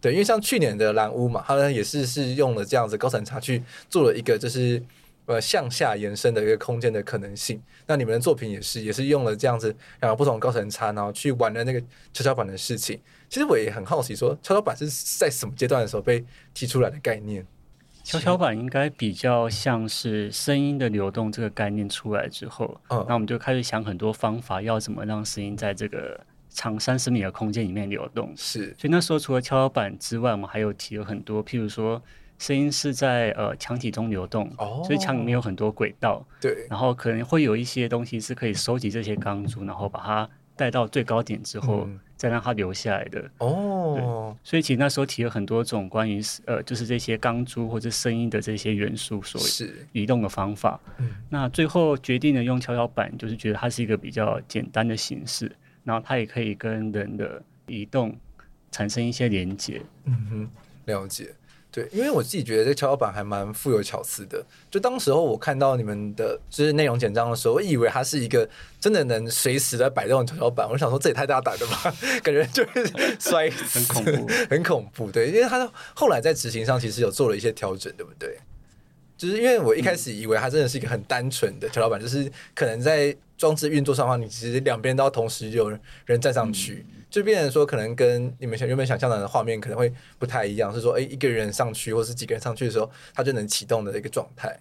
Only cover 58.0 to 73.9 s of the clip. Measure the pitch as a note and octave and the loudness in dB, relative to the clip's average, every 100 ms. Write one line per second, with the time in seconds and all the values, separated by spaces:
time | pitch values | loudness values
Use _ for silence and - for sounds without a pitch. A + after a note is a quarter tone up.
58 | A2+ - - - - - _ - G#2 A#2+ | 0 -4 -16 -20 -20 -20 _ -4 -2 0
59 | A#2 A#2+ B2 G2 F#2 G2 - - - _ | -2 0 0 2 -2 -4 -8 -10 -12 _
60 | - A#2+ G#2 G#2+ G#2+ - - - - G#2 | -2 -2 -2 -6 -8 -12 -20 -20 -6 -6
61 | G2 - - - _ - _ - A2 G3 | -4 -10 -12 -18 _ -20 _ -10 -6 -2
62 | C4+ A3 - F3+ A#2 A2 A#2 C#3+ C#3 C3+ | 2 2 0 -4 0 4 4 4 2 2
63 | A2 G2 G2+ G2+ G2+ G#2+ - A2+ G2+ - | 2 -2 -4 -4 -4 -4 2 2 2 -6
64 | - - G2 G2 - - _ G3 A3 B3+ | -6 -8 -8 -10 -10 -20 _ 0 0 0
65 | - C#3 E3 A2 - C3+ C#3 C3 G#2+ G#2 | 2 4 4 2 0 4 4 4 0 -2
66 | G#2 G#2 A2 - - - D3 D3 D3 A#2+ | -4 -2 -2 -2 -8 2 4 6 4 4
67 | A#2+ G#2 A#2 A#2 - - G3 C#3+ A#2 C3 | 2 2 2 2 4 2 4 4 4 2
68 | C3 D3+ A#2 B2 A2 - - - G#3 G#3 | 0 0 2 2 2 -2 -20 0 2 4
69 | C3+ A2+ A2+ - - C3 - B2 B2+ B2+ | 4 0 0 0 2 2 0 2 2 2
70 | - C3 B2 D#3 A#2+ A#2+ G#2+ B2 C#3 C3+ | 4 4 4 2 0 2 0 2 2 2
71 | D#3 B2 C#3 C3+ B2+ F#2+ A2+ A#2+ F3 E3 | 2 2 2 2 2 -2 -4 -2 -2 -2
72 | B3+ B3+ - D3 D3 C4 A#3+ - A#3 - | -2 0 2 4 2 2 2 2 -2 0
73 | - G#3+ - E3+ D#3 - - - B2 | -2 0 2 2 2 -2 -4 -2 0